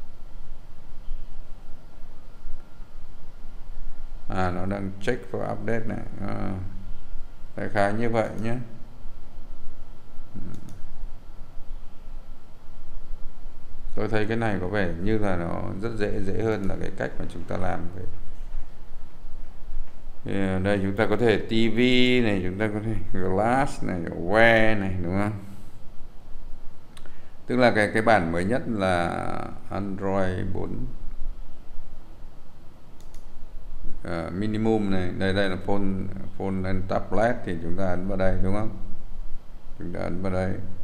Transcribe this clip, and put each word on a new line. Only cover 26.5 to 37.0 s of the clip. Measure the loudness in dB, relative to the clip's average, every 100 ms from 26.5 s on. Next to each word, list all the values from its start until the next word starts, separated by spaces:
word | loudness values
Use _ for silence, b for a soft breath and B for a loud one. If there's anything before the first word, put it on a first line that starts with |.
| -2 -2 -4 -6 B B B B B -2
Tức | 2
là | 4
cái, | 4 2
cái | 2
bản | 4 2 2
mới | -2
nhất | 0 -2 -2
là | -2 0 0 -2 -4 -4 -4 -4 -6 -6
Android | -6 -6 -4 -2 0 0 0 -2
bốn, | -2 -2 -2 -2 0 0 2 0 0 -2 -2 0 0 0 -2 -6 -10 -10 -8 -8 -8 -10 -12 -12 -10 -6 -6 -4 -2 -2 -4 -2 2 4 4
ờ, | 4 -4 -4
minimum | -4 -2 0 2 2 4
này, | 2 2 0
đây, | 0
đây | 2 0
là | 0 2
phone, | 2 4 2 -2 -2 -2 -2
phone | -2 -2
and | 0 0 0
tablet | -2